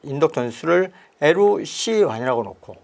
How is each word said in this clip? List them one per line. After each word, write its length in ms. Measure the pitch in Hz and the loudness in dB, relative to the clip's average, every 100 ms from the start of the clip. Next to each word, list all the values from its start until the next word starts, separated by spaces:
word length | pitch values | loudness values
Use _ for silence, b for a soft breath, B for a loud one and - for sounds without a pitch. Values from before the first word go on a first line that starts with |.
인덕턴스를 880 | 143 139 156 - 123 117 156 175 185 b b _ | -8 0 0 0 -6 -6 0 0 0 b b _
엘유 440 | 151 175 202 202 | 2 4 4 2
씨원이라고 760 | - - - 220 175 113 127 120 | -4 -6 -2 2 0 0 -2 -2
놓고 340 | 101 92 - 92 | -4 -12 -20 -20